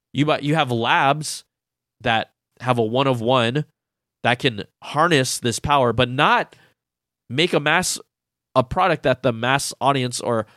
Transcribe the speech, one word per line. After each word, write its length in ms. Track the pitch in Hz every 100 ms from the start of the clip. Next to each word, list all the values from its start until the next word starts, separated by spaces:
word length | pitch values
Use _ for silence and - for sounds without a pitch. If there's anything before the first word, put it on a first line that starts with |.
| _
you 140 | 127 151
bu-, 160 | 139
you 120 | 143
have 160 | 160 139
labs 720 | 120 117 165 139 147 156 - - _ _ _ _ _
that 300 | 120 113 - _ _ -
have 180 | 120 120
a 40 |
one 240 | 110 120 139
of 140 | 123
one 440 | 113 131 117 135 147 _ _ _ _ _
that 160 | 117 123
can 260 | 139 104 - _
harness 560 | - 139 170 151 131 -
this 200 | 120 110
power, 360 | 151 143 123
but 160 | 113 123
not 440 | 127 165 233 - - _ _ _ _ _ _ -
make 240 | 127 175
a 60 | 165
mass, 380 | 147 165 180 - - _ _ _ _
a 80 | -
product 420 | 123 - 185 156
that 180 | 139 127
the 100 | 131
mass 400 | 113 120 135 - -
audience, 400 | 127 139 123 120
or 260 | - 117 110